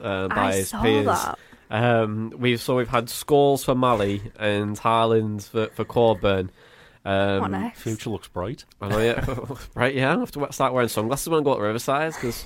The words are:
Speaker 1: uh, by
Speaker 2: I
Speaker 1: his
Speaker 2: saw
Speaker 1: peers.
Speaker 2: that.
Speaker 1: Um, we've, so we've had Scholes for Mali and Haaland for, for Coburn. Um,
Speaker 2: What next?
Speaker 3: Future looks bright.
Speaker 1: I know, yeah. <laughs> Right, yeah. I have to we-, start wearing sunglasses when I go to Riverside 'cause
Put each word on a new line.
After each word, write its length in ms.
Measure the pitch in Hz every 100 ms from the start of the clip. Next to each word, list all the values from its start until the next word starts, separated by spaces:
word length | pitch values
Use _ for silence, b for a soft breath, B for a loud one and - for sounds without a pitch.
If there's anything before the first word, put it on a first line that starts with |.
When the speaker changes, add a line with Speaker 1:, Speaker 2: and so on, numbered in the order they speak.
Speaker 1:
uh, 240 | 117 95 95
by 60 | 104 98
Speaker 2:
I 40 | 98
Speaker 1:
his 120 | 95
Speaker 2:
saw 140 | 220
Speaker 1:
peers. 240 | 113 143 139
Speaker 2:
that. 320 | 85 - - B B B
Speaker 1:
Um, 640 | 110 120 117 110 107 113 117
we've, 240 | 123 117
so 160 | - 127
we've 100 | 113
had 200 | 120 117
Scholes 580 | - - 147 143 139
for 100 | -
Mali 460 | 127 127 113 101 101 107 -
and 380 | 107 101 104 104
Haaland 720 | 120 113 113 113 107 104 -
for, 200 | 117 107
for 180 | - 107
Coburn. 640 | - 117 101 104 98 92 B B B B B
Um, 360 | 101 98 98 98
Speaker 2:
What 80 | 98
next? 300 | 190 226 -
Speaker 3:
Future 280 | - 110 -
looks 160 | 98 -
bright. 380 | - 90 151 - _
Speaker 1:
I 80 | 101
know, 100 | 104
yeah. 260 | 113 120
<laughs> 500 | - 123 131 131 - -
Right, 180 | 123
yeah. 220 | 139 131 185
I 20 |
have 140 | 247
to 80 | 147
we-, 60 | 139
start 220 | - 135
wearing 160 | 127 117
sunglasses 400 | - 110 139 -
when 100 | 160
I 60 |
go 100 | 143
to 80 | 123
Riverside 500 | 104 113 - 139 160
'cause 300 | 156 123 113